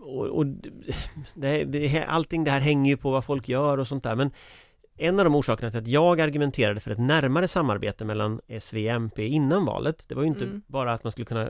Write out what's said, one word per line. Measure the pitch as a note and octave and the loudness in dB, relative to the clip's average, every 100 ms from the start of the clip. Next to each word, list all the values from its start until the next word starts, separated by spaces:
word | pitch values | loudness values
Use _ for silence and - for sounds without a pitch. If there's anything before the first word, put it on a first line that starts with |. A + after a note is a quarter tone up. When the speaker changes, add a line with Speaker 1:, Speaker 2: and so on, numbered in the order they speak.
Speaker 1:
och, | - C3 A2 | -10 -6 -2
och | - C#3+ C3+ - - - - - - C#3 - | 0 0 -2 -12 -12 -8 -8 -8 -14 -16 -6
det, | C#3 D3+ | -2 -2
det, | D3 C#3+ D3 D3+ - | -2 -2 0 0 0
allting | D#3+ D#3 E3 | -2 -2 -2
det | D3+ | 0
här | C#3 | 2
hänger | C#3 D3 C#3 | 2 4 4
ju | C#3 | 2
på | C#3 | 0
vad | C3 B2+ | -2 0
folk | C#3 A2+ | -4 0
gör | B2+ D3 C#3 | 0 2 0
och | B2+ | -2
sånt | C3+ | -4
där, | A#2+ A2+ | -4 0
men | C#3 - - - - _ _ - | 0 -2 -16 -20 -20 _ _ -2
en | D#3+ F#3+ | 2 4
av | F3+ | 6
de | D3 | 4
orsakerna | C3+ A2 A#2 | 2 0 -2
till | A2+ | -4
att | A2+ | 0
jag | C#3 F3 E3+ | 4 6 4
argumenterade | D#3 D3 C#3+ C3 G#2+ G#2 | 2 2 0 2 2 0
för | - | -4
ett | A2 | -2
närmare | B2 D#3+ C#3 C#3 F3+ | 2 4 4 2 2
samarbete | F#3 D3 G2+ G#2 - A2 | 2 0 0 -2 -4 -4
mellan | G#2+ G#2+ A2 - | -2 -2 -4 -8
S, | A2+ - | -14 -8
V, | A2 G#2+ | -4 -2
M, | A#2+ A2+ - | -2 -2 -4
P | G#2+ | -2
innan | D3+ C#3 F3 D#3+ | 2 2 2 0
valet, | - - D#3+ - | -2 -4 -6 -8
det | - | -4
var | |
ju | D#3 | -2
inte | D3+ G3 | -2 -6
Speaker 2:
Mm. | G3 - | -8 -8
Speaker 1:
bara | C3+ B2 | -4 -2
att | A#2 | -4
man | A#2 | -4
skulle | G#2 A#2 | -8 -6
kunna | A2+ A2+ | -4 -4